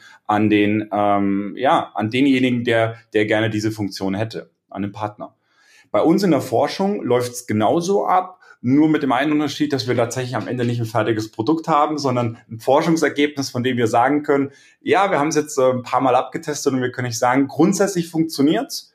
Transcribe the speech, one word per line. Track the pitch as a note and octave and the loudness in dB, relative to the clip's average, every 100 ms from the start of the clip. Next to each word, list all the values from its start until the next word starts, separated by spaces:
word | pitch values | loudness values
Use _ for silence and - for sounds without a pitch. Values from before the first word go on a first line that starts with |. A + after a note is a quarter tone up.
| - - - | -20 -14 -2
an | G#2+ G#2+ | 2 4
den, | G#2 G#2 G#2+ - | 4 2 0 -2
ähm, | G#2 G#2 G2+ G2+ G2 G2+ - | -2 0 2 0 -2 -4 -2
ja, | C3 D#3 - | 0 0 -2
an | G2 A2 | -4 -2
denjenigen, | B2+ C#3 C3 B2+ A#2+ | 0 2 4 2 0
der, | A2+ A2+ A2+ - _ | 0 0 0 -4 _
der | G#2+ G#2+ | 0 2
gerne | G#2+ A2 | 2 0
diese | G#2+ G#2+ | -2 -4
Funktion | G#2+ G2 - F#2+ | -4 -6 -4 -4
hätte, | G2 A2+ E2+ - _ _ | -4 -6 -8 -14 _ _
an | G2 | -10
den | G2+ | -8
Partner. | G#2+ G#2 - - _ _ _ _ _ _ | -6 -8 -8 -18 _ _ _ _ _ _
Bei | G#2 | 0
uns | D#3 G3 | 2 2
in | G3 | 2
der | C3+ | 0
Forschung | A2+ A#2 C#3+ - G3 G#3 | 0 -2 -2 -2 -2 -2
läuft's | B2 B2 A#2+ - - | 0 0 0 -8 -4
genauso | G#2+ A2 E3 F3 G3+ - | 0 2 0 0 0 2
ab, | F3+ F#3 - _ - | 0 -2 -10 _ -8
nur | A#2+ C#3+ D#3 | 0 4 4
mit | D3+ | 2
dem | C3+ | 2
einen | B2 D3+ | 0 0
Unterschied, | D3+ D3 - D3 | -2 -2 -2 -2
dass | C3+ A#2 | -2 -2
wir | A#2+ | 0
tatsächlich | A#2 C3 B2 A#2+ | 0 -2 -6 -6
am | F#2+ | -6
Ende | B2 A#2+ | -4 -2
nicht | A#2+ | -2
ein | |
fertiges | A2+ A2+ G#2+ G#2+ A2 | -2 -2 0 -2 -4
Produkt | - B2+ D#3+ - | -6 -2 -2 2
haben, | D3 D3+ D3 | 2 2 0
sondern | C3+ B2 A#2 A2+ - | -2 0 -2 -6 -14
ein | A2+ | -6
Forschungsergebnis, | - C#3+ E3 D#3 C#3+ C#3 D3 C#3+ C3+ | 2 4 4 2 0 0 -2 -2 -6
von | B2 | -4
dem | B2 B2 | -2 0
wir | A2+ | 2
sagen | A#2 C3 D3 | 2 2 2
können, | D3 C#3+ C3+ - _ _ | 2 0 0 -6 _ _
ja, | B2+ E3 G3 | 0 2 2
wir | D#3 | 2
haben's | D3+ | 0
jetzt, | D3 D3 C3+ | 0 -2 2
äh, | B2+ | 2
ein | B2 | 2
paar | A#2+ B2+ | -2 0
Mal | C3 | 2
abgetestet | B2 - - - C#3+ C#3 | 2 0 -8 -8 -4 -2
und | B2+ | 0
wir | B2+ | -4
können | B2 B2 | -4 -6
nicht | A#2 | -2
sagen, | B2 C3 C#3 | 0 2 0
grundsätzlich | - F3+ G3 G3 F3 E3+ | 2 2 2 0 -2 -4
funktioniert's, | D#3+ D#3+ - C#3 G#3 C#4 - - | -2 -2 0 0 0 -4 -10 -14